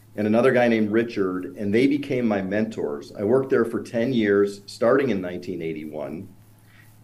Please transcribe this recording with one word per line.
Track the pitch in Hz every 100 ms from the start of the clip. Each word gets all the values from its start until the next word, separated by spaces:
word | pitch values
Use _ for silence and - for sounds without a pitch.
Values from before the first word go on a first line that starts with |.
| _ -
and | 107
another | 113 131
guy | 120 120
named | 113 104
Richard, | 110 117 - 95 92 90 -
and | 101
they | 110 139
became | 143 - 127 117
my | 101
mentors. | 95 104 110 98 76 73 - -
I |
worked | 104 131 135
there | 123 113
for | 104
ten | - 117 123
years, | 120 104 101 101 - -
starting | - 117 135 135
in | 98
nineteen | 90 87 - 85
eighty-one. | 80 78 78 76 69 80 104 - - - - - - -